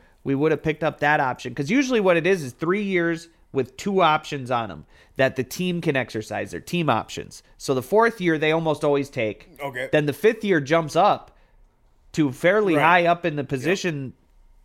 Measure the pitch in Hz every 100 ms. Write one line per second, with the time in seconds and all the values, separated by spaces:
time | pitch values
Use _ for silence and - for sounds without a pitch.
0 | _ _ 135 139 156 151 160 156 156 -
1 | 147 151 131 127 123 120 143 262 254 233
2 | 190 170 165 190 131 - 165 202 202 180
3 | 170 165 - _ _ 135 120 - 202 190
4 | 165 151 - 147 123 120 110 76 - -
5 | _ - 131 - 123 - 180 175 160 135
6 | 117 110 - 104 101 87 - 175 147 110
7 | - - - - _ - - 131 - 214
8 | 233 220 175 156 156 160 160 147 151 143
9 | 139 131 107 - - - 139 123 131 151
10 | 147 135 214 226 202 165 131 165 151 156
11 | 196 131 - _ _ _ _ _ _ _
12 | _ - 143 127 170 214 202 151 156 180
13 | 170 170 175 147 131 135 139 196 185 147
14 | 127 - _ _ - _